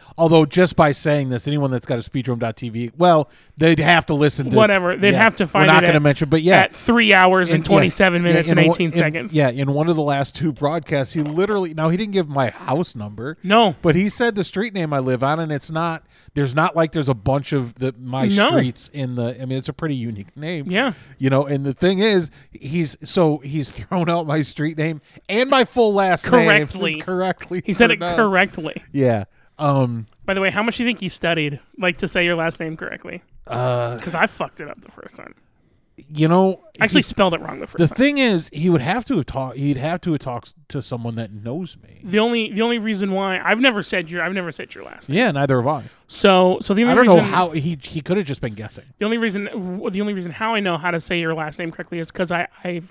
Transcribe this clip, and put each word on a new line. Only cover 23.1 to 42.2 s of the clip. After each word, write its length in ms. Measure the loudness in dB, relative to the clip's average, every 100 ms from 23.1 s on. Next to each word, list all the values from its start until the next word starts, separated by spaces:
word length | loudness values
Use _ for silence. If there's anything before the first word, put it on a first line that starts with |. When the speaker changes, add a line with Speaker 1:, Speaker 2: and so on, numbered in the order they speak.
| 2 2 2
Speaker 1:
he's 320 | -4 -6 -6
<laughs> 0 |
thrown 380 | -10 -6 -4 -2
out 160 | -2 -2
my 140 | -2
street 360 | -4 -4 -6 -4
name 220 | -6 -6 _ -18 -4
and 200 | -2 2
my 140 | 2
full 300 | 2 2 2
last 320 | 4 2 0 4
name. 160 | 4 6
Speaker 2:
Correctly. 480 | 4 2 -4 -4 -4
Speaker 1:
Correctly 600 | -4 -2 -2 -4 -6 -6
Speaker 2:
He 100 | -2
said 180 | 2 2
it 80 | 0
Speaker 1:
pronounced. 180 | -2 -4
Speaker 2:
correctly. 640 | -2 0 0 -4 -10 -12 -8
Speaker 1:
Yeah. 340 | 0 0 0 -4 _ _ -4
Um, 480 | 0 0 0 -4 -12 _ -6
Speaker 2:
By 80 |
the 80 | -2
way, 80 | 0
how 140 | 0
much 140 | -2 -2
do 60 |
you 60 | -2
think 100 | -2
he 80 | -6
studied, 500 | -4 -2 -2 -2 -6 _ -4
like, 220 | -4 -2
to 80 | -4
say 180 | -2 0
your 100 | 0
last 240 | -4 -6
name 160 | -10 -10
correctly? 460 | -12 -14 -14 -18 _ -20 -10
Speaker 1:
Uh, 540 | -4 -2 -2 -4 -8
Speaker 2:
'Cause 160 | -6 -2
I 100 | -2
fucked 340 | -4 -10 -12
it 80 | -16
up 120 | -18
the 80 | -20
first 260 | -20 -20 -20
time. 180 | -20 -20 _ _ _ _ _ _ -10
Speaker 1:
You 180 | 0 4
know, 320 | 4 2 0 -8 -4
Speaker 2:
I 60 | 0
actually 140 | 2
Speaker 1:
he, 40 |
Speaker 2:
spelled 320 | 0 0 0 0
it 60 |
wrong 180 | -8 -12
the 80 | -6
first 100 | 0
Speaker 1:
the 100 | 0
Speaker 2:
time. 60 | 4
Speaker 1:
thing 200 | 2 2
is, 320 | 0 0 -4
he 160 | -2 0
would 120 | 2
have 240 | 0 -4 -2
to 120 | -4
have 80 | -4
talked, 300 | -6 -8 -4
he'd 200 | -4 -2
have 240 | -4 -4
to 120 | -4
have 80 | -4
talked 320 | -6 -10 -12 -20 -14
to 120 | -12
someone 340 | -8 -8 -8 -8
that 160 | -10
knows 460 | -12 -10 -10 -10 -14
me. 160 | -20 -20
Speaker 2:
The 140 | -4
only, 340 | 0